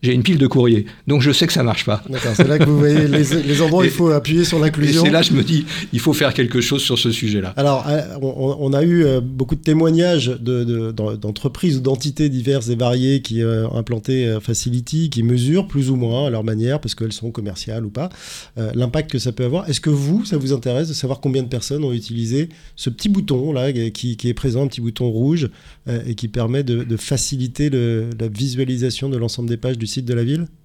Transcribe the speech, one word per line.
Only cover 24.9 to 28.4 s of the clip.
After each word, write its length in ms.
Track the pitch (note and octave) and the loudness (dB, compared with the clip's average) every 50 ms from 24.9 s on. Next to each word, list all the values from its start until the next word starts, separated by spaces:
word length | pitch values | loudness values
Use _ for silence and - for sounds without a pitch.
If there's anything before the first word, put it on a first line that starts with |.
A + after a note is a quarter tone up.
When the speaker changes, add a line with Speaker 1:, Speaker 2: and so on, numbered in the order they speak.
| A2 - B2+ A#2+ | -4 -2 -2 -2
Speaker 2:
rouge, 400 | A2 A2 A#2+ C#3 D#3+ E3+ D3+ A2+ - - - - - - _ - | 0 2 2 2 2 2 0 -2 -4 -10 -20 -20 -20 -16 _ -6
euh, 140 | A#2+ A#2 - | -6 -4 -4
et 100 | - A#2 | -6 -6
qui 120 | G#2 - A2+ | -6 -6 -6
permet 360 | G#2 B2+ A#2 A2+ B2 C#3 C#3+ | -4 -2 -2 0 0 -2 0
de, 200 | B2+ A#2+ A#2 A#2+ | 0 -2 -2 -2
de 140 | A#2+ A#2 A2 | -2 -4 -4
faciliter 720 | - - D3 B2+ - - - C3+ B2 B2 B2 - D3 D3 | -2 -2 -2 -2 -2 -4 -4 -4 -4 -6 -2 -2 -2 0
le, 400 | C#3 B2+ A#2+ A#2 A#2 A2+ A2 A#2 A#2 A2 | 0 0 0 0 0 -2 -2 -4 -6 -6
la 80 | A#2 A2+ | -6 -6
visualisation 800 | G#2 G2+ | -4 -4